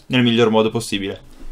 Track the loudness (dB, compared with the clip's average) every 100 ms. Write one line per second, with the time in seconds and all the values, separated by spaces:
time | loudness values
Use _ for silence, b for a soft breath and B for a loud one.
0 | -2 0 2 2 4 2 2 -2 -6 -6
1 | -6 -10 -16 B B